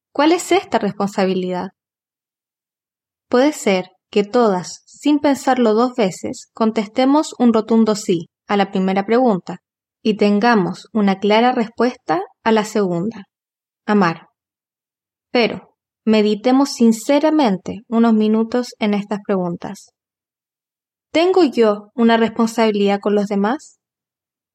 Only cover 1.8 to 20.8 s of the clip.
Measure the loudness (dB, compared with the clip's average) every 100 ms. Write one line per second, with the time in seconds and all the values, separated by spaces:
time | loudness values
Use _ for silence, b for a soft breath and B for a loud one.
1.8 | _ _ _ _ _ _ _ _ _ _
2.8 | _ _ _ _ -2 2 2 0 -2 -2
3.8 | -2 _ _ -2 0 2 2 0 -6 -16
4.8 | _ -6 0 0 0 0 0 2 2 2
5.8 | 0 0 -4 -4 -12 -12 -12 -4 -2 -2
6.8 | -4 -2 2 2 -2 0 2 2 2 2
7.8 | 2 0 -2 -4 -4 _ -4 -2 -2 -2
8.8 | -2 -2 0 0 2 0 -6 -18 _ _
9.8 | _ _ -4 0 2 2 2 2 0 -4
10.8 | -8 -2 0 0 2 2 2 0 -4 -2
11.8 | -4 -4 -6 -4 -6 _ -2 0 0 -2
12.8 | -2 -2 -6 -8 -18 _ _ _ _ _
13.8 | -2 0 0 -2 _ _ _ _ _ _
14.8 | _ _ _ _ _ -2 0 -2 -14 _
15.8 | _ _ 0 2 2 0 0 2 0 2
16.8 | 2 2 0 0 2 2 0 0 -6 -14
17.8 | -4 0 2 2 2 0 0 -4 -6 -6
18.8 | -4 -2 -4 -8 -4 -4 -4 -6 -12 -16
19.8 | -20 _ _ _ _ _ _ _ _ _